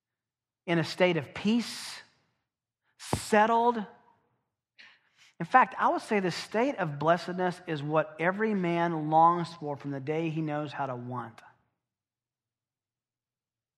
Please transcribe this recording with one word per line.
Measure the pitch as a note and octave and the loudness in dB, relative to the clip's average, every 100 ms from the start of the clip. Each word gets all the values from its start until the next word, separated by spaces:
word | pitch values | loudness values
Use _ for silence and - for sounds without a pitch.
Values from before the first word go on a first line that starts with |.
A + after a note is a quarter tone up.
| _ _ _ _ _ _ | _ _ _ _ _ _
in | - E3+ | -2 0
a | |
state | D3+ - F3+ E3 | 0 2 2 2
of | B2 | -4
peace, | - G3+ A#3 A3 - - - - _ _ _ _ _ _ _ _ _ | -4 0 0 -2 -10 -12 -14 -18 _ _ _ _ _ _ _ _ _
settled. | - - - G#3+ A3 A3+ A#3 A#3 F#3+ - _ _ _ _ _ _ _ _ - _ _ _ - _ | -6 -4 2 4 6 4 2 0 -6 -12 _ _ _ _ _ _ _ _ -20 _ _ _ -20 _
In | E3+ | 4
fact, | B3+ A3+ - | 4 4 2
I | A3+ | 0
would | E4 | 0
say | - G#3+ | 0 0
the | F#3 | 0
state | - - G#3+ C4+ A#3+ | -4 -4 0 0 0
of | E3 C#3+ | -4 0
blessedness | D3+ F3 F3+ F#3 F3+ E3+ - | 2 2 2 -2 -2 -4 -6
is | D3+ | -6
what | D3 D#3 D3+ - | 0 0 0 -2
every | F3 G3 A3 | -2 0 -2
man | G3+ F3 E3+ E3+ D#3+ D3+ | 0 0 0 0 -2 2
longs | D#3 E3 F3 E3 | 6 6 4 -4
for | - D3 C#3 | -8 -8 -6
from | C#3+ | -6
the | C#3 | -8
day | C3+ D#3 E3 | -4 -4 -2
he | D#3 | -4
knows | D#3 D3 D3 | -4 -4 -6
how | - C3+ | -6 -6
to | B2 | -6
want. | B2 B2 A#2 A2 - _ _ _ _ _ _ _ _ _ _ _ _ _ _ _ _ _ _ _ _ _ _ | -8 -10 -10 -16 -20 _ _ _ _ _ _ _ _ _ _ _ _ _ _ _ _ _ _ _ _ _ _